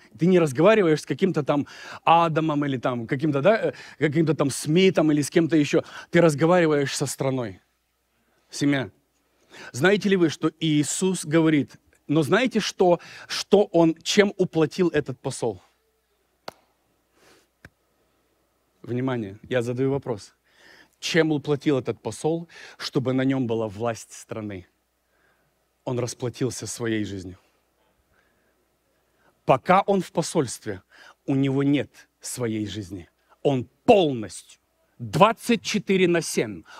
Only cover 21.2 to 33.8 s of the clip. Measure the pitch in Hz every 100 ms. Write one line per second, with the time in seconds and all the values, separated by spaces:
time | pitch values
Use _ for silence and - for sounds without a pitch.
21.2 | 156 147 147 143 151 135 123 110 117 -
22.2 | 156 165 170 - - - - 151 127 131
23.2 | 131 135 117 113 110 98 117 110 - -
24.2 | - 117 104 95 - _ _ _ _ _
25.2 | _ _ _ _ _ _ - 123 117 -
26.2 | 123 - 127 - 110 - 117 110 98 98
27.2 | 90 90 _ _ _ _ _ _ _ _
28.2 | _ _ _ _ _ _ _ _ _ _
29.2 | _ _ - 131 - 185 196 196 - -
30.2 | 156 170 127 - 110 92 - - - _
31.2 | - 135 139 135 139 143 101 - _ _
32.2 | - - 117 110 101 101 90 92 80 _
33.2 | _ _ 147 135 - _